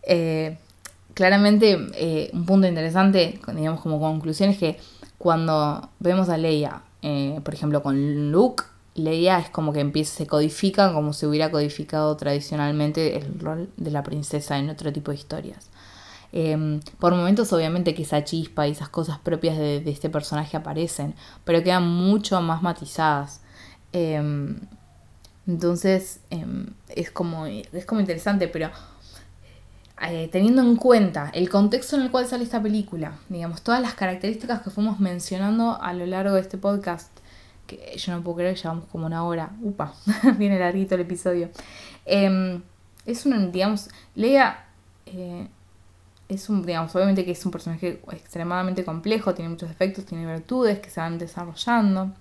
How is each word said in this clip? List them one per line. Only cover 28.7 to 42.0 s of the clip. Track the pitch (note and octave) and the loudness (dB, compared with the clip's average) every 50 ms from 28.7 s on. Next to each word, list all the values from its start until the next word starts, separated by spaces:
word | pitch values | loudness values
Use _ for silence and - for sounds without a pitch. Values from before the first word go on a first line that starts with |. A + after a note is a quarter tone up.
| - - - - - - - - - - - - - - - - - - - - - - _ - _ - | -6 -14 -20 -20 -20 -20 -20 -20 -20 -20 -20 -20 -20 -20 -20 -20 -20 -20 -20 -20 -20 -20 _ -20 _ -10
eh, | - E3 E3+ E3 E3 D#3+ | -8 -6 -6 -6 -6 -2
teniendo | - F#3 G3 A3+ B3 C4 | 2 4 6 6 6 6
en | B3+ A#3+ A#3+ | 8 6 6
cuenta | A#3 - B3+ A#3+ A3+ G3+ F3+ D#3 D#3 C#3+ D3 - | 6 8 8 8 8 8 4 2 -2 -6 -4 -2
el | E3 F3+ F3+ | 0 0 2
contexto | - G3 G3+ G#3 A3+ C4+ C4+ - D4+ | 4 4 6 6 4 0 -2 0 0
en | C#4+ B3+ | 0 0
el | B3+ | 2
cual | - B3 B3 | 0 0 0
sale | B3 C4 C4 A#3+ | 0 -2 -4 -4
esta | A#3+ - A3+ | -2 -2 -2
película, | G#3 G#3+ G#3 G#3+ G3+ - - E3 D#3 D#3 D#3+ - - - | -2 0 0 -2 -2 -4 -6 -8 -8 -8 -10 -14 -14 -12
digamos, | F#3 E3+ E3 E3+ E3+ E3 - | -10 -8 -8 -8 -8 -8 -2
todas | - A#3 B3+ | 0 0 0
las | B3+ A3+ - | 0 -2 -4
características | - F#3+ F#3 F#3 F#3 F#3 G3+ A3 A3 - - A#3+ A3+ | -4 -4 -4 -4 -2 -4 -4 -4 -4 -4 -6 -6 -4
que | - F#3+ | -6 -8
fuimos | - G#3 G#3 A3 G#3 F#3+ | -4 -2 -2 -2 0 0
mencionando | G3 F#3 F3+ F3 E3+ - F#3+ F#3 G3 G3+ G#3+ A3+ A#3 A#3 - - | 0 -2 0 -4 -6 -6 -4 -2 0 0 2 2 2 0 0 -2
a | - F3+ F3+ | -6 -6 -6
lo | F3+ F3 | -4 -4
largo | F3+ F#3 F#3 G3 G3+ G3 | -4 -2 -2 0 2 2
de | F#3+ | 2
este | F#3 F#3+ - F#3+ | 0 0 -8 -4
podcast, | G3 G3+ G3+ G3+ G3+ F3+ E3+ E3+ - - - - - - - - - - _ - - | -2 0 0 0 -2 -4 -6 -6 -10 -18 -20 -20 -20 -20 -20 -20 -20 -20 _ -20 -20
que | - - - - - - | -20 -20 -18 -18 -16 -12
yo | - - F3+ F3 | -8 -6 -6 -4
no | F3 | -4
puedo | E3+ F3 E3+ | -4 -6 -4
creer | E3+ F3 F3+ F#3 | -2 0 -2 -2
que | F3+ | -2
llevamos | - E3 E3 E3+ E3 - | -4 -4 -6 -6 -8 -8
como | - E3+ D#3+ | -8 -6 -4
una | D#3+ E3 E3 E3+ | -4 -2 -2 -2
hora. | E3+ E3+ E3 D#3+ - G3+ G#3+ | -2 -2 -4 -6 -8 -10 -6
Upa, | A#3 G#3 G3 - D#3 D3+ - - - G3+ G#3+ | -6 -6 -4 -4 -6 -8 -8 -6 -2 -2 0
<laughs> | - - C4+ A3+ | 4 4 4 4
viene | F#3+ G#3 G3+ G3 F#3 | 4 2 2 2 2
larguito | F3+ F3 F3+ F#3+ F#3+ F#3+ F#3+ | 2 0 2 0 0 0 0
el | F3+ | 0
episodio. | F3 E3+ F3+ F3 - F#3 F3 F3 E3+ E3+ - - - - - - - - - - | 0 -2 -4 -4 -2 0 0 0 -2 -4 -8 -16 -20 -18 -20 -20 -20 -20 -20 -18